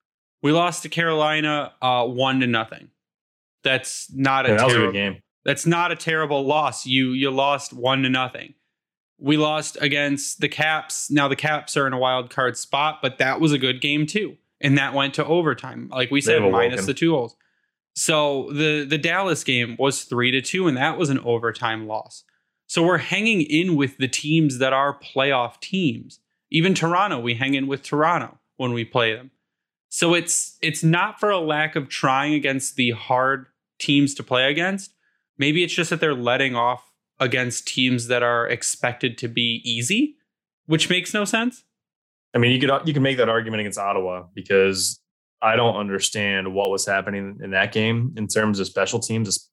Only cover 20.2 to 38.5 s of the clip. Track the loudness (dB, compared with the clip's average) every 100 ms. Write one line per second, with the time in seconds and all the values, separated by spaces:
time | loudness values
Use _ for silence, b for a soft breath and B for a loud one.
20.2 | 0 0 -2 0 0 2 0 0 0 0
21.2 | 0 -2 -2 -2 -4 -4 -6 -8 -10 -20
22.2 | _ _ _ _ -6 2 4 2 0 -2
23.2 | 2 2 2 2 2 2 0 -2 -4 -2
24.2 | 0 4 4 2 0 2 0 -2 -8 -2
25.2 | 0 2 -2 -6 -6 -2 0 -2 -10 -20
26.2 | _ _ _ 2 2 2 2 0 0 -2
27.2 | -2 -2 0 0 -2 -6 -4 0 2 2
28.2 | -4 -12 _ -6 -4 -2 -2 2 2 0
29.2 | -10 _ _ _ _ _ _ -2 2 2
30.2 | 2 -4 -4 -6 -4 0 2 2 0 0
31.2 | 0 2 0 0 0 -2 -6 -2 0 2
32.2 | 2 0 0 -2 -4 0 0 0 0 2
33.2 | 2 0 -6 _ _ -10 2 4 4 0
34.2 | -2 0 2 0 -2 -4 -10 _ _ _
35.2 | _ -2 0 2 0 0 -2 0 0 0
36.2 | 0 2 0 0 0 -2 _ _ _ -4
37.2 | -2 0 -2 -6 -6 0 0 0 0 0
38.2 | 2 0 0